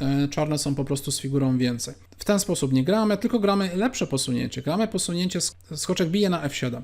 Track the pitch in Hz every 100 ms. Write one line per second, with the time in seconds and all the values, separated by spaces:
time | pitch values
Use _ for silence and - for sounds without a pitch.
0 | 135 139 143 143 151 147 147 139 135 139
1 | 147 135 135 139 135 127 123 120 - 135
2 | - - - 202 185 175 139 131 135 208
3 | 214 202 240 240 202 196 190 180 240 -
4 | 165 131 - 120 123 - 127 175 220 190
5 | - 175 180 180 - - - 151 - 185
6 | 170 190 202 170 147 - 131 120